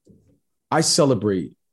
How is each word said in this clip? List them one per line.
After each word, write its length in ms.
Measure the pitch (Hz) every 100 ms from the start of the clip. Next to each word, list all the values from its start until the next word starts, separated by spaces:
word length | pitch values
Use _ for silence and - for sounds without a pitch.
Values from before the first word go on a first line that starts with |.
| _ _ _ _ _ _ _
I 100 | 151
celebrate 760 | 160 - 143 113 104 95 69 - _